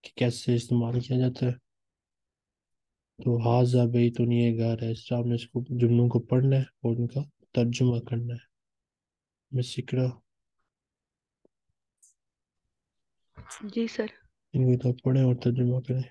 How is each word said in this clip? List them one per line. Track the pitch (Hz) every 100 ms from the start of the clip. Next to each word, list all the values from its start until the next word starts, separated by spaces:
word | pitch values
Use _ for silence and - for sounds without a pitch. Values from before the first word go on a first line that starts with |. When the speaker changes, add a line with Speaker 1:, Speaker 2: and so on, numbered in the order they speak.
Speaker 1:
कि | - -
कैसे | 123 - -
इस्तेमाल | 120 120 123 117 123
किया | 120 127
जाता | 127 127 127
है। | 123 _ _ _ _ _ _ _ _ _ _ _ _ _ _ _ -
तो | 127 120
हाजा | 117 120 123 123
बैतुन, | 120 120 120 120 120
ये | 120 120
घर | 117 113 113
है। | 117
इस | 113 -
तरह | 123
हमने | 117
इसको, | 117 - 123 123
जुमलों | 123 117 120 120
को | 120
पढ़ना | - 127 135 135
है | 135 _
और | 120 117
उनका | 117 135 143 _ _
तर्जुमा | - 120 120 123 120
करना | 113 117 120
है। | 120 _ _ _ _ _ _ _ _ _ _ _
मिस | 131 123 -
इकरा? | 123 127 127 123 _ _ _ _ _ _ _ _ _ _ _ _ _ _ _ _ _ _ _ _ _ _ _ _ _ _ _ _ _ _ _ - - -
Speaker 2:
जी | 214 214 226
सर। | - 220 - _ _ _
Speaker 1:
इनको | 135 127 127 131
तो |
पढ़ें | 123 131 135
और | 127
तर्जुमा | 123 123 127 123 127
करें। | 123 127 127